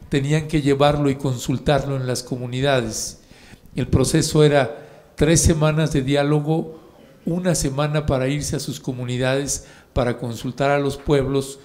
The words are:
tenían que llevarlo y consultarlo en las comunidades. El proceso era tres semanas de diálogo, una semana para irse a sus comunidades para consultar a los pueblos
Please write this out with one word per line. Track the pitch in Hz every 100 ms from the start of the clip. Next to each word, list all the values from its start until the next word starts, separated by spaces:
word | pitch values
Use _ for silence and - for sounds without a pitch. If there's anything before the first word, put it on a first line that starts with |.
| -
tenían | 147 139 151 151
que | 160
llevarlo | 139 139 143 147 143
y | 135
consultarlo | 139 120 - 127 - 143 143 135
en | 127
las | 120
comunidades. | - 123 123 127 139 131 110 104 - - - - - - - -
El | 123
proceso | 135 127 160 - 151
era | 151 143 123 - - - - -
tres | 151 165
semanas | - 160 156 151 151
de | 147
diálogo, | 127 139 143 151 147 160 160 - - - - - -
una | 175 180 160
semana | 143 131 147 151 151
para | 135 131
irse | 147 143 147
a |
sus | - 135
comunidades | - 123 123 123 131 135 139 - - - -
para | - 123 117
consultar | 120 113 131 - 139
a | 143
los | 139 135
pueblos | - 143 131 135 135 -